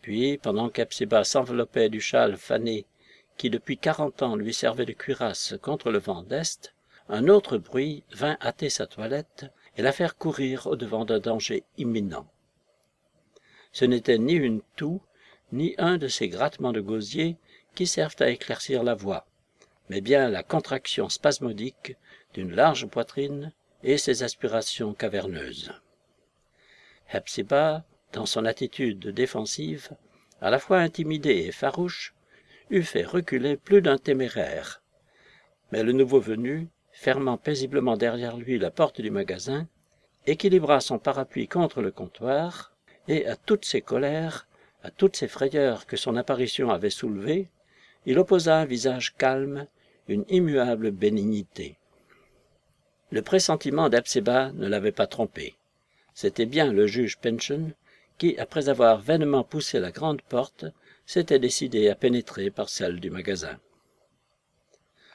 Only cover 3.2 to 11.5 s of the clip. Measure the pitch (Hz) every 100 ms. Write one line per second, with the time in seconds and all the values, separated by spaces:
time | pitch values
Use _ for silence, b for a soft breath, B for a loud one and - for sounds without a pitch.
3.2 | b _ 127 113 - 135 - 156 151 -
4.2 | 131 107 107 113 120 117 117 107 - 131
5.2 | 117 92 - 104 - 143 - 104 98 90
6.2 | 92 135 165 - - _ b b b 104
7.2 | 139 202 - 113 85 131 139 147 _ -
8.2 | 147 151 117 - - - 107 - 110 135
9.2 | 151 - 139 b b - 117 139 170 -
10.2 | 160 135 135 131 - 139 117 110 110 113
11.2 | 98 110 -